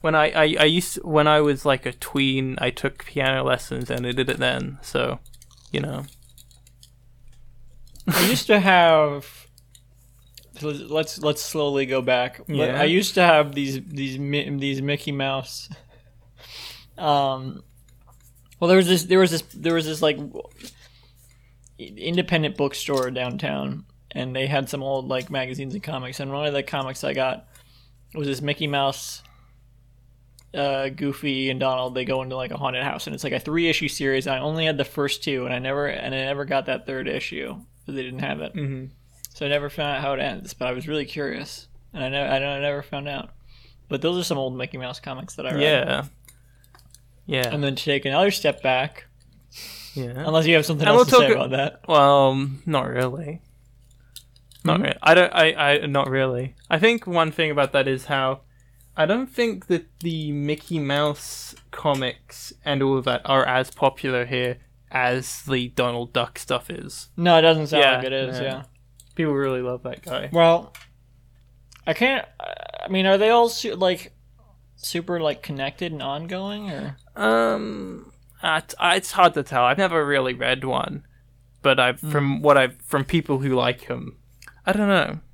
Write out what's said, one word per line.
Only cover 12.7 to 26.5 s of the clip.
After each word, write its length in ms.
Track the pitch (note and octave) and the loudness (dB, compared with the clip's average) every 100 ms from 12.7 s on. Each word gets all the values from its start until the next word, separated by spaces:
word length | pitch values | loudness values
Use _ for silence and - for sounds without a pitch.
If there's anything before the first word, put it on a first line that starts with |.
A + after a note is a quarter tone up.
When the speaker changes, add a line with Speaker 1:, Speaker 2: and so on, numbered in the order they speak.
| C3 | 2
Speaker 2:
I 40 | D3 | 4
used 280 | F3+ F#3+ - | 4 2 4
to 60 | |
have 320 | F3 D#3 D3 C#3 | 6 6 4 -2
these, 260 | C#3 C3+ D3 | -4 -6 -8
these 320 | C#3 C3+ C3 | -8 -8 -6
Mi-, 300 | C#3+ C#3+ D3 C#3+ | -4 -4 -4 -4
these 240 | C#3 C3+ | -4 -4
Mickey 300 | C#3 C#3+ - | -2 -4 -4
Mouse. 580 | C#3 C3+ C3+ B2+ - - - - - _ _ _ _ - - - - - - | -4 -4 -4 -8 -14 -16 -20 -20 -20 _ _ _ _ -20 -18 -18 -18 -20 -6
Um, 680 | E3 C#3+ C#3 C3+ C3 - - _ _ _ _ _ - _ _ _ | 2 2 2 -2 -8 -12 -18 _ _ _ _ _ -20 _ _ _
well, 80 | E3+ | 6
there 100 | F#3+ | 6
was 100 | F3 | 8
this, 160 | F#3 | 2
there 160 | F3+ F#3 | 4 6
was 120 | F#3 | 6
this, 100 | D#3+ - | 2 -6
there 200 | - D#3 E3 | -6 0 0
was 100 | D#3 | 0
this, 160 | D#3 | 0
like, 160 | D#3 D3 D3 - - - - - - - _ _ - _ _ _ _ - | 0 0 -8 -12 -16 -18 -20 -20 -20 -20 _ _ -20 _ _ _ _ -20
independent 800 | A2 G#2 D#3+ F3 E3+ E3+ D#3 - | -18 -10 -2 -2 0 0 0 -2
bookstore 520 | C#3+ - - C#3 B2+ | -2 -2 -2 -2 -2
downtown, 760 | B2+ B2+ C3 E2 C#2+ C#2 C3 - _ _ | -4 -6 -4 -4 -4 -6 -8 -12 _ _
and 240 | - B2+ C3 | -10 -6 -4
they 120 | C3 | -2
had 200 | C#3+ C3 | -2 -2
some 140 | C#3+ | -6
old, 240 | C3+ C3+ C3 | -4 -6 -4
like, 220 | C3 A#2+ | -6 -4
magazines 440 | C#3 B2+ C3 C3+ G3+ | -6 -6 -8 -8 -10
and 80 | |
comics. 360 | G#3+ C#3+ B2+ C3 | -8 -10 -10 -10
And 140 | C#3 | -8
one 120 | C#3 | -4
of 60 | D3+ | -4